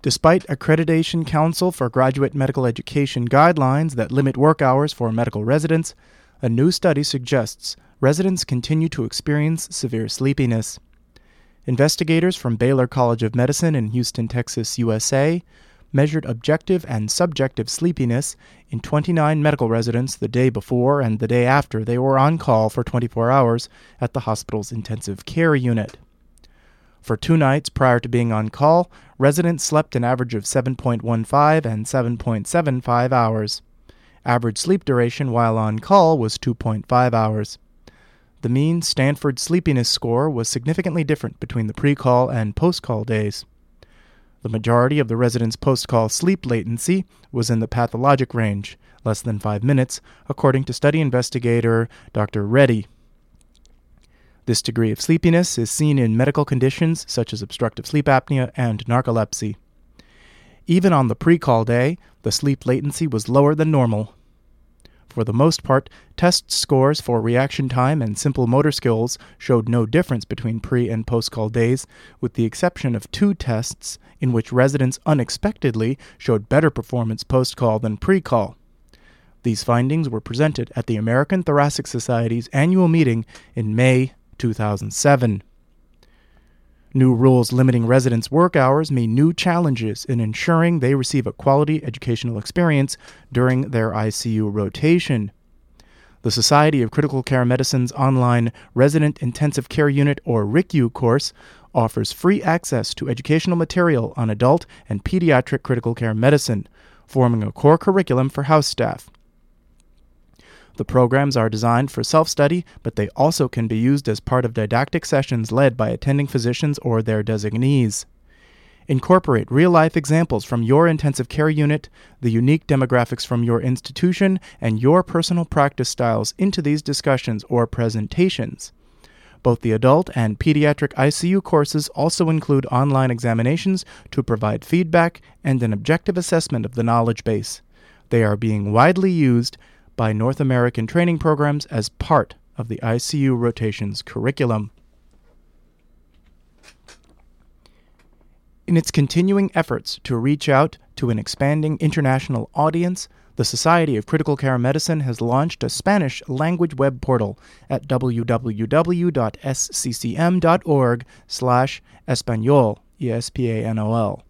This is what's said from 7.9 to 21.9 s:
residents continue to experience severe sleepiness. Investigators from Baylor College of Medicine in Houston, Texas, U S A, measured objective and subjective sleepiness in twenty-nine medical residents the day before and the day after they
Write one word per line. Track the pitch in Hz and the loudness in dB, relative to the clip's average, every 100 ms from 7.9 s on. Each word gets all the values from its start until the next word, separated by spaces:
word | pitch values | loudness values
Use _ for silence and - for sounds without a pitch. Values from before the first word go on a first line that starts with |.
| _ | _
residents | 135 156 190 180 | 0 2 0 -2
continue | - 127 - 156 160 | -4 -4 -2 0 0
to | - | -2
experience | 110 - - 147 151 165 - | -6 -6 -2 0 0 -2 -6
severe | - 120 110 110 | -8 -6 -4 -6
sleepiness. | - 135 143 127 113 110 - _ _ _ _ _ _ _ _ | -2 -2 0 0 0 -4 -12 _ _ _ _ _ _ _ _
Investigators | - 123 147 - 160 165 175 180 | -6 2 2 2 0 2 2 -2
from | 127 113 | -4 0
Baylor | 120 135 127 | 2 2 0
College | 135 120 117 | 2 0 2
of | 113 | 0
Medicine | 117 123 143 170 | 0 0 0 0
in | 151 107 | 0 -2
Houston, | 120 120 - 113 | -2 -4 -4 -4
Texas, | 120 120 - 110 - | -4 -4 -6 -6 -2
U | 117 | -2
S | 110 - | 0 0
A, | 135 143 175 - _ _ _ _ | 0 0 -2 -6 _ _ _ _
measured | 139 147 156 - | 0 2 0 -4
objective | 117 - 156 - 180 - | -6 -2 -2 0 -2 -2
and | 117 107 | -6 -4
subjective | - 175 147 135 - 110 | -2 -2 0 -4 -2 -8
sleepiness | - 170 175 127 117 - - _ _ _ | -2 -2 0 0 0 -4 -10 _ _ _
in | 117 | -10
twenty-nine | - 147 151 165 151 156 | -2 -2 0 0 2 2
medical | 151 147 117 | 0 0 0
residents | 113 113 117 131 - | 0 0 -2 -4 -6
the | 113 | -4
day | 120 131 | 2 0
before | 113 - 123 123 143 | 0 -4 0 2 2
and | 120 110 | 0 -2
the | 117 | 0
day | 123 120 | 2 4
after | 139 - 110 | 2 0 -6
they | 110 | -4